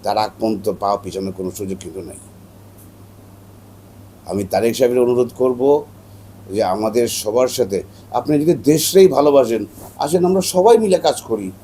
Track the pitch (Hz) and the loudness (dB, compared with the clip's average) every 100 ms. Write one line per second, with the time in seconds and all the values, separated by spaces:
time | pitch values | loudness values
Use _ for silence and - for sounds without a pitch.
0 | 101 104 107 98 110 104 101 90 101 101 | -2 -2 -4 -4 -4 -2 -4 -4 -2 -2
1 | 98 90 98 95 92 90 98 92 90 92 | -6 -8 -8 -8 -10 -8 -10 -10 -12 -14
2 | 85 - - - - - - - - - | -16 -18 -20 -20 -20 -20 -20 -20 -20 -20
3 | - - - - - - - - - - | -20 -20 -20 -20 -20 -20 -20 -20 -20 -20
4 | - - - 95 98 98 113 113 127 123 | -20 -20 -6 -6 -2 0 0 2 2 2
5 | 123 123 120 - 127 123 135 147 147 - | 2 2 -2 0 -2 0 2 0 -2 -20
6 | - - - - 98 98 95 98 110 113 | -20 -20 -20 -20 -10 -4 -2 -2 -2 0
7 | 117 - 107 117 127 123 107 98 - - | -2 -4 -2 0 0 -2 -4 -4 -8 -20
8 | - 123 127 151 156 147 127 156 - 190 | -8 -6 -2 0 0 0 2 2 4 6
9 | 185 135 147 139 117 113 104 - - - | 6 6 4 4 2 -2 -6 -14 -20 -6
10 | 151 175 180 190 180 185 202 226 214 175 | -2 0 2 0 0 2 4 4 4 2
11 | 156 131 - 110 95 95 | 0 -2 -4 -6 -6 -12